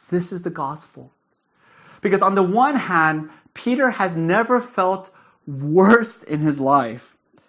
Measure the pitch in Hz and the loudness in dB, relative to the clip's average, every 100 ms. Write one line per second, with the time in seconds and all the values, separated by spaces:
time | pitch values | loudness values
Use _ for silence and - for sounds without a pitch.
0 | - 175 175 180 175 160 139 151 - - | -6 -6 -4 -10 -10 -8 -10 -10 -18 -20
1 | 131 _ _ _ _ _ _ _ - - | -20 _ _ _ _ _ _ _ -20 -6
2 | 202 196 196 196 180 214 269 269 170 175 | -2 2 2 2 0 2 0 0 -2 0
3 | 156 156 156 - _ - 240 247 262 214 | 2 0 -8 -18 _ -8 -4 0 0 0
4 | 190 165 165 196 226 247 240 - 185 190 | -4 -2 0 0 2 0 -2 -2 -2 -2
5 | - _ _ _ - 135 147 170 196 233 | -8 _ _ _ -14 -10 0 4 6 6
6 | 220 - - 151 151 139 135 139 120 120 | 2 -10 -8 -2 -2 0 2 2 0 -8
7 | - _ _ _ | -18 _ _ _